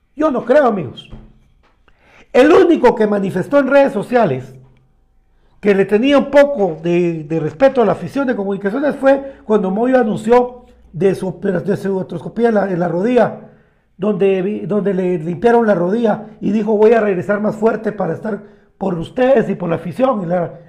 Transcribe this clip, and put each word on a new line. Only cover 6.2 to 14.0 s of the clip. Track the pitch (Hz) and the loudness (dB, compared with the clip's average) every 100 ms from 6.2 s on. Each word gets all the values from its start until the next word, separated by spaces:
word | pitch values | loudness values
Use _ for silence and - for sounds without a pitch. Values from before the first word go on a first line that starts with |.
| - | 4
poco | 294 190 - 190 156 | 4 4 2 -2 -2
de, | 170 175 170 165 | -2 0 0 -2
de | 147 165 | -4 -4
respeto | 156 151 269 262 | -4 2 2 4
a | 214 | 0
la | |
afición | - 170 269 269 | 0 -4 -4 -2
de | 202 | -2
Comunicaciones | 196 196 196 240 285 - | -4 -4 -4 -2 -4 0
fue | 269 277 - - - | 2 2 -2 -12 -2
cuando | 214 185 | 0 0
Moyo | 196 254 254 | -2 0 2
anunció | 220 190 214 247 247 - - _ - | 0 -2 2 2 2 -6 -20 _ -16
de | 156 190 - | -2 0 0
su | 190 | -6
opera-, | - 196 180 | -6 -4 -4
de | 165 190 | -4 -4
su | 196 190 | -4 -6
artroscopía | 180 175 156 220 233 | -6 -10 -10 -2 0
en | 214 | 0
la, | 196 | 0
en | 175 | -2
la | 175 | -2
rodilla, | 170 214 247 202 - - _ _ _ _ | -2 0 2 0 -2 -18 _ _ _ _
donde | - | -6